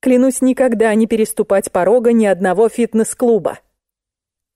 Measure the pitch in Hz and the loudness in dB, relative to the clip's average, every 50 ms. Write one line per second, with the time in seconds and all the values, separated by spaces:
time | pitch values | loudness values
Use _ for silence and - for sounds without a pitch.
0 | - 254 254 247 247 269 254 - - 254 254 - 262 254 233 208 220 226 214 214 | 0 2 2 2 2 0 0 0 -2 -2 0 0 0 0 0 0 0 0 2 0
1 | 226 226 - 220 220 214 - - 214 _ 196 196 196 - _ 196 175 185 214 254 | 0 0 0 -2 -2 -2 -2 -6 -4 _ 0 -2 -2 -2 _ -2 0 2 2 2
2 | 233 233 240 233 220 202 190 175 190 190 180 175 226 226 - - 240 220 - 220 | 2 2 2 2 2 2 0 0 0 -2 0 2 0 0 0 -2 -4 -2 0 -2
3 | 220 - - _ - 240 233 214 156 135 - - _ _ _ _ _ _ _ _ | -2 -2 -4 _ 0 0 0 0 -2 -4 -8 -8 _ _ _ _ _ _ _ _
4 | _ _ _ _ _ _ _ _ _ _ _ | _ _ _ _ _ _ _ _ _ _ _